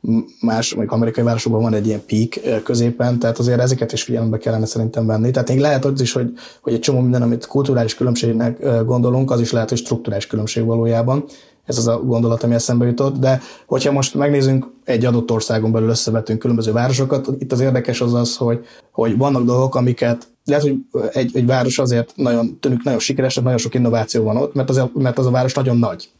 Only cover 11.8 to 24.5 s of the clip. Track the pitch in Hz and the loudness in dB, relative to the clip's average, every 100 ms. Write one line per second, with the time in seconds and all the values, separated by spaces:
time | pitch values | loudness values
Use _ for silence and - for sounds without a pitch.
11.8 | 117 117 127 117 117 113 120 117 117 120 | 0 0 0 0 2 0 0 0 2 2
12.8 | 120 120 139 135 131 131 - - - 131 | 2 2 0 0 0 0 -4 -20 -4 0
13.8 | 143 139 131 - 143 143 135 135 - - | 2 0 0 0 2 2 4 2 -2 -14
14.8 | - 120 123 120 120 113 - 110 113 113 | -4 0 2 2 0 -2 0 0 2 2
15.8 | 110 113 - 113 110 110 123 117 110 113 | 2 0 0 -2 -2 -2 0 0 0 0
16.8 | 123 131 131 139 135 139 131 123 135 127 | 0 0 0 -2 -2 -6 -4 0 2 0
17.8 | 120 123 120 120 120 - 117 117 - - | -2 -2 0 0 -2 -2 -2 -2 -6 -20
18.8 | _ - 113 110 143 131 120 123 131 135 | _ -2 0 2 2 2 2 2 2 2
19.8 | 123 123 120 120 - _ - 147 147 131 | 0 0 0 -2 -6 _ -2 0 2 -2
20.8 | - 135 110 135 123 135 120 131 127 127 | -4 -4 -2 -2 -2 0 2 2 0 0
21.8 | 131 120 117 - 131 120 117 - 139 123 | 0 0 -2 -2 0 2 0 -2 -2 0
22.8 | 143 120 - 135 131 131 127 123 117 127 | 0 -2 -2 0 0 0 0 0 0 0
23.8 | 120 117 107 117 110 110 147 | 2 2 0 0 0 0 0